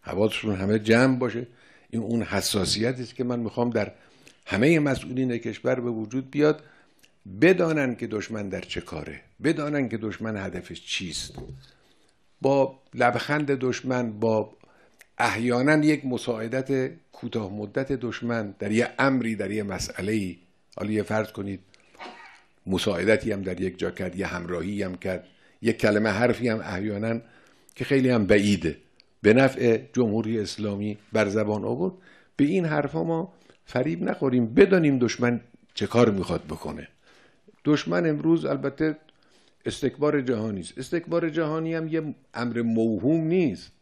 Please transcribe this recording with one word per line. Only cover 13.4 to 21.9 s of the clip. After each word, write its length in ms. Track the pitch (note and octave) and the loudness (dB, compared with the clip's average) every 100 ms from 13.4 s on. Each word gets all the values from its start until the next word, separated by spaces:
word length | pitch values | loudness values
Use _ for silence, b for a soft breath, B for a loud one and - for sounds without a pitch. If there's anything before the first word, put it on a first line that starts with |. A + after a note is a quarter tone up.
| C#3+ | 0
دشمن، 680 | C3+ B2+ A#2 C3 B2+ A#2+ G#2 | 0 -2 -4 -2 -2 -2 -2
با 340 | A2+ A2 G#2+ - b b b b b - | 0 0 -2 -10 b b b b b -2
احیاناً 580 | A#2 G2+ A#2+ A#2+ C3+ D#3 | -2 0 0 2 4 4
یک 300 | D3+ D3+ C3 | 4 2 -2
مساعدت 840 | B2 - A2+ A#2 C3 C3 C3+ C3 - _ | -4 -4 -6 -4 -6 -2 -2 -2 -6 _
کوتاه 420 | - A#2+ A#2 G2 | -14 -6 -6 -6
مدت 380 | G#2 G#2 C3+ C3+ | -8 -6 -6 -4
دشمن 640 | C3+ A#2+ - A#2 A#2 G#2 G2 | -4 -4 -6 -4 -4 -4 -8
در 120 | G2+ | 0
یه 180 | A2 A#2 - | 0 0 2
امری، 360 | C3+ C3 A2+ G#2 | 2 2 0 -4
در 160 | G2 | -4
یه 120 | G#2+ | -4
مسئله‌ای، 720 | G2+ F#2 - - G2 A2 F#2+ E2+ _ _ _ - | -4 -6 -8 -6 -2 -2 -2 -8 _ _ _ -10
حالا 140 | G#2 | -4
یه 120 | G#2+ | -2
فرض 280 | G2+ A2 G#2 | 0 -2 -2
کنید 280 | - G2+ F#2+ _ B B | -6 -8 -10 _ B B